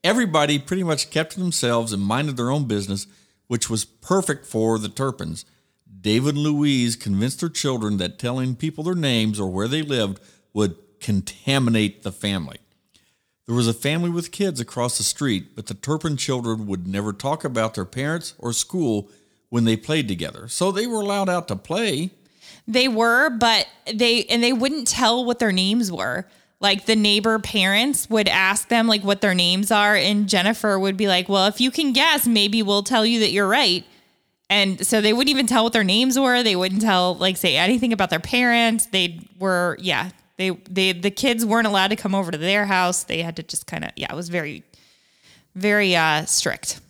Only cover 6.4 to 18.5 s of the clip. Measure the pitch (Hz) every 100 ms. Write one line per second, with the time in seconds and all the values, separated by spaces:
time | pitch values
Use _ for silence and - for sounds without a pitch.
6.4 | 151 147 147 135 120 117 104 98 120 -
7.4 | 170 - 143 127 107 101 90 - 123 127
8.4 | 127 120 156 151 156 180 147 117 110 104
9.4 | 95 92 110 151 147 131 104 98 - _
10.4 | _ 104 104 82 _ _ - 101 - -
11.4 | - 139 123 113 104 - 104 92 104 98
12.4 | 73 - _ _ _ _ _ _ _ _
13.4 | - 117 117 113 143 160 175 170 170 -
14.4 | 196 139 117 - 123 - 104 - 139 98
15.4 | - - 101 98 - 156 160 143 - 131
16.4 | 117 110 104 92 90 98 104 98 135 156
17.4 | 151 120 110 - 92 127 143 165 160 -
18.4 | 120